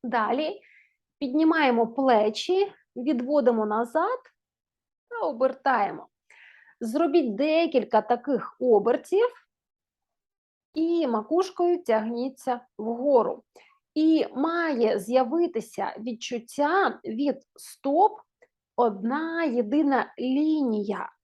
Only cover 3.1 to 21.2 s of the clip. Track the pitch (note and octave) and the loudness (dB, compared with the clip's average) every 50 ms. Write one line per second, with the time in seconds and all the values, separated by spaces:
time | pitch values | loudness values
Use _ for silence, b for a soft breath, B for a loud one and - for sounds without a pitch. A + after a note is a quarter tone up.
3.1 | D4+ A#3+ B3 C4 D4 D4 A#3 B3 A#3 A3 G#3+ G#3+ G#3 A3 A#3+ A#3 - D#4 F4 A4 | -2 -2 -2 0 0 2 4 4 2 2 0 0 -2 -2 -2 -2 -2 -2 0 0
4.1 | B4+ B4 _ - _ _ _ _ _ _ _ _ _ _ _ _ _ _ _ _ | -4 -6 _ -20 _ _ _ _ _ _ _ _ _ _ _ _ _ _ _ _
5.1 | A#4+ A#4 G4+ D#4+ C4 A3+ C4 C4 C4 - _ C#4 C4 A3 G3+ F#3+ E3 D#3+ - _ | -10 -6 -6 -6 -2 0 -2 -2 -2 -2 _ 0 0 0 0 -4 -6 -10 -16 _
6.1 | _ _ _ b b b b b b b b b b b A#3+ A3 A3 D4+ E4+ D4 | _ _ _ b b b b b b b b b b b -10 -4 -2 0 0 2
7.1 | C#4 F4 C#4 A#3 G3+ G3 C#4+ D#4 D#4 E4 E4+ D#4+ - B3+ G#3 - - G#3+ A3 - | 2 2 0 0 -2 -2 0 2 2 2 0 2 0 0 0 2 0 0 2 2
8.1 | A#3+ A#3+ - C#4+ C4+ G#3 - - - _ B3+ B3+ A3+ G3+ G3 A3+ B3 - - - | -2 -2 -2 -4 -4 -4 -4 -8 -10 _ 2 4 4 4 4 2 0 0 -2 -2
9.1 | F4+ G4+ A#4 B4 - - _ _ _ _ _ _ _ _ _ _ _ _ _ _ | 0 2 2 0 -2 -10 _ _ _ _ _ _ _ _ _ _ _ _ _ _
10.1 | _ _ _ _ _ _ _ _ _ _ _ _ _ D4+ D#4+ E4 E4+ E4+ D#4+ B3+ | _ _ _ _ _ _ _ _ _ _ _ _ _ -4 -2 0 0 0 0 0
11.1 | A#3 A3 G#3+ - D#4 F4 F#4 F#4 - - F4 F4 F4 F4 - - A3 A3 G#3+ A3+ | -2 -2 -2 0 0 0 0 -2 -2 0 0 0 0 0 0 0 0 0 0 -4
12.1 | A#3+ A#3 B3 C4+ C4 - - C4 A#3+ B3 - _ _ - G#3+ A3+ A#3 A#3+ B3+ D4 | -6 -6 -6 -8 -8 -8 -6 -6 -6 -6 -8 _ _ -10 -6 -6 -6 -2 0 4
13.1 | C#4 A#3+ G#3+ - - - _ _ b b b b b b _ _ _ D#4 D#4 D#4+ | 4 4 4 2 -4 -8 _ _ b b b b b b _ _ _ 0 2 4
14.1 | D#4+ D4+ - - - B3 C#4+ D#4+ E4+ E4+ E4+ D#4+ C#4+ A#3 A#3 A3 - G3+ F#3 G#3+ | 4 2 0 -2 -4 -4 -2 -2 -2 -2 -2 -2 0 0 0 0 0 -2 -4 0
15.1 | B3 C4 C4 A3+ C#4+ E4+ F4 E4+ - A3+ G#3+ - - - G3 G3 - - A3 B3 | 2 2 2 2 0 0 -2 0 -2 -6 -8 -8 -8 -8 -8 -8 -8 -10 -10 -10
16.1 | A#3 A#3 - - B3 A#3 A#3 - - - C#4+ D4 F4 G4 F#4+ B3+ - - - - | -10 -10 -10 -8 -8 -10 -10 -10 -4 -2 -2 0 2 2 0 0 -2 -6 -10 -10
17.1 | A3 A3+ C#4+ C#4+ - - _ _ _ - - - - _ - C#4 C#4+ E4 G4+ G#4+ | -6 -2 -2 -2 -2 -4 _ _ _ -20 -20 -20 -20 _ -4 0 2 4 4 2
18.1 | - - _ _ _ _ _ _ _ _ _ _ _ - A#3+ A3+ G3+ G3 F#3+ A#3 | 2 -4 _ _ _ _ _ _ _ _ _ _ _ 0 0 0 0 -2 -6 -4
19.1 | C4 D4+ D#4+ E4 E4 E4+ E4 D4 A#3 B3 A3+ G#3 A#3+ D4+ D#4 C#4+ C4+ A#3+ - - | -4 -4 -4 -6 -4 -2 -2 -2 0 -2 -2 0 0 2 2 2 2 0 -2 -4
20.1 | - - A#3+ B3+ C4 C#4+ D4+ D#4 D#4 D#4 C#4 A#3+ G#3+ G#3 G3+ G#3 G3 - - - | -8 -6 -4 -2 0 0 0 0 0 0 0 0 -2 -2 -2 -4 -6 -8 -8 -12
21.1 | _ _ | _ _